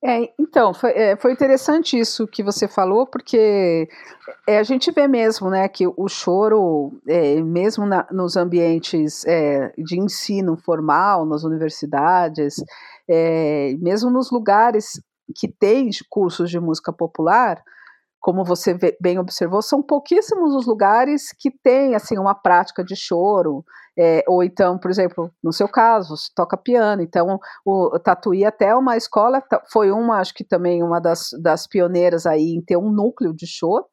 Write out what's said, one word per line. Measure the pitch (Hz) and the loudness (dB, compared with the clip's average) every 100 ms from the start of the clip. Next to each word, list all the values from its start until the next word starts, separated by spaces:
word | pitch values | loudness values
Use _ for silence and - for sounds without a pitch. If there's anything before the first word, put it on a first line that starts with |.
É, | 269 233 240 _ | -2 -2 -2 _
então, | 311 - 220 | 0 4 2
foi, | 180 247 | 2 -2
é, | - 214 | 2 2
foi | 202 247 | 2 0
interessante | 254 277 269 - 302 330 247 | 2 2 2 2 0 0 -2
isso | 226 - 220 | -2 -4 -6
que | - | -6
você | 202 202 202 | -6 -4 -4
falou, | - 185 208 262 | -2 0 0 -2
porque, | 254 - 233 220 202 185 165 160 - - - - - - | -6 -2 2 2 2 0 0 -4 -10 -20 -20 -20 -10 0
é, | 214 | 0
a | |
gente | 214 262 - | 2 0 0
vê | 320 285 | 0 2
mesmo, | 254 220 220 190 | 2 2 0 -2
né, | 190 196 | 0 -2
que | 190 180 | 0 -2
o | - 190 | -2 -6
choro, | - - 180 214 220 180 156 143 - - | -4 -2 0 2 2 2 0 -4 -8 -2
é, | 170 151 147 | 0 2 0
mesmo | 160 175 196 214 | 0 0 -2 -2
na, | 202 190 - | -2 -2 -2
nos | 190 180 | -4 -2
ambientes, | 175 175 175 170 165 165 165 151 - - | -2 0 0 2 0 -2 -2 -2 -4 -2
é, | 170 151 143 135 - | 0 0 0 -4 -8
de | 160 175 | -8 -4
ensino | 202 - - 202 190 165 | -4 -6 -6 -4 -2 -4
formal, | - 165 156 147 190 196 156 | -2 -2 0 2 2 2 0
nas | 151 | -4
universidades, | 160 160 160 - 147 143 151 180 170 156 147 - 147 - - - - | -4 -4 -4 -6 -6 -2 2 2 0 -2 -4 -4 -14 -16 -20 -20 -2
é, | 165 165 165 156 151 139 135 | 0 2 0 0 0 -2 -2
mesmo | 175 202 247 | -2 0 0
nos | 247 254 | 0 0
lugares | 240 208 202 233 214 214 151 _ _ _ - | -2 2 4 4 2 -4 -14 _ _ _ -8
que | 196 | -8
tem | - 202 240 254 196 - | 0 2 2 2 -4 -8
cursos | - 185 - 175 | -2 -2 -2 -4
de | 170 | -2
música | 170 156 - | -4 -4 -6
popular, | 165 165 - 160 214 247 170 _ - - _ _ _ | -6 -6 -2 2 2 2 -2 _ -20 -20 _ _ _
como | - 185 | -4 -2
você | 180 175 - | 0 0 0
vê, | 180 180 - | 0 0 0
bem | 180 180 | -2 -2
observou, | 180 - 170 196 | -4 -4 -2 -2
são | 214 277 | -2 -2
pouquíssimos | - 285 285 349 - 415 330 | 0 -2 0 0 0 0 0
os | 277 240 | 0 -2
lugares | 220 196 220 262 294 - - | 2 2 4 2 -2 -6 -6
que | 277 | -6
têm, | - - 254 277 | 0 2 4 2
assim, | 226 - 208 | 0 -2 -2
uma | 196 | 0
prática | 202 190 175 180 - | 0 4 4 2 -4
de | 185 | -8
choro, | 190 - 175 190 208 156 269 - - - - | -8 -4 0 2 2 0 -2 -10 -20 -18 0
é, | 170 160 - | 2 4 2
ou | 180 | 2
então, | 180 180 185 185 | 0 2 0 0
por | 180 | -4
exemplo, | 190 180 180 170 _ | 0 -2 -2 -10 _
no | 165 | -6
seu | 160 202 | -2 0
caso, | - 226 226 170 151 | 4 4 4 0 -12
se | - | -12
toca | - - 202 | -4 -4 -4
piano, | - 240 214 202 | 0 2 2 0
então | 170 180 175 190 - - | -2 -2 -2 -2 -8 -10
o, | - 196 180 165 | -2 0 0 0
o | |
Tatuí | 170 180 - 185 | 0 0 0 0
até | 202 214 202 | 0 2 2
é | |
uma | 233 262 226 | 2 2 -2
escola, | 226 - 220 262 | -2 0 2 0
ta-, | 269 - - | 0 -4 0
foi | 226 208 | 2 2
uma, | 202 233 214 | 2 0 0
acho | 180 | -2
que | - | -8
também | 214 180 175 175 | -4 -2 0 0
uma | 170 170 | 0 0
das, | 170 165 - 127 | 0 -2 -6 -4
das | 165 160 - | -2 -2 -2
pioneiras | 202 175 180 175 170 175 | -2 0 2 2 2 0
aí | 156 160 | 0 0
em | 170 | -2
ter | 170 175 | -2 0
um | 208 | 0
núcleo | 208 208 240 190 | 0 0 -2 -6
de | 160 170 | -6 -12
choro | - 170 214 294 | -6 -2 -2 -4